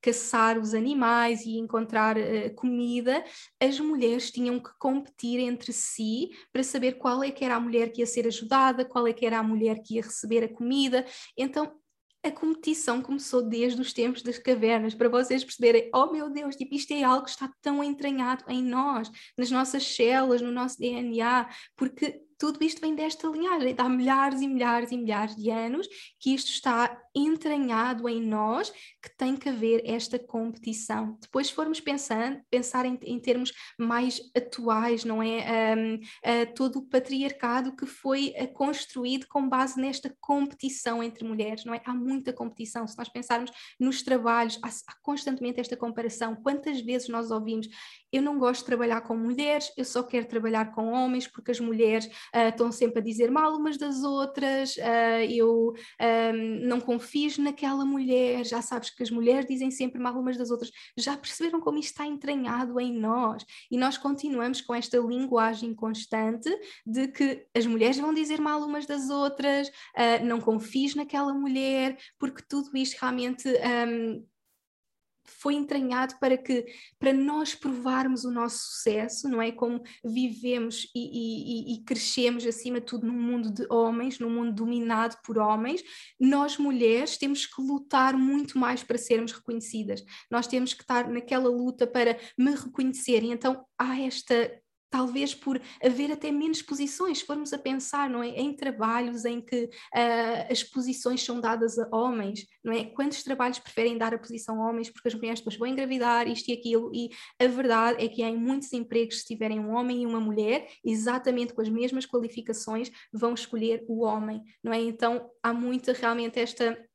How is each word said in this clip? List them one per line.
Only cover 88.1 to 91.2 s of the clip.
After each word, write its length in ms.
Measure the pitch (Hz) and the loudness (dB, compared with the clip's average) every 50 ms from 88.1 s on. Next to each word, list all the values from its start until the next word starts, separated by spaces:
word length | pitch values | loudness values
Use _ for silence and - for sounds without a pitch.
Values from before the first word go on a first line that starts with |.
| 262 | 6
muito 420 | 269 262 262 277 285 294 277 - 262 | 4 4 4 4 2 0 0 0 0
mais 240 | 247 247 254 247 - | 2 2 0 -2 -2
para 160 | - 233 240 | -2 -2 -2
sermos 340 | 233 - 240 220 226 226 - | 2 2 2 2 2 -2 -8
reconhecidas. 720 | - _ - 233 226 220 - - 220 214 196 202 196 - - - - - _ | -12 _ -6 -6 -6 -6 -6 -6 -6 -4 -4 -6 -8 -8 -16 -20 -20 -10 _
Nós 160 | 233 240 247 | 0 0 0
temos 280 | 247 - 254 254 254 - | 2 0 0 0 0 -4
que 80 | - - | -8 -4
estar 260 | - 254 240 240 240 | 0 0 2 2 0
naquela 400 | 233 240 | -4 -6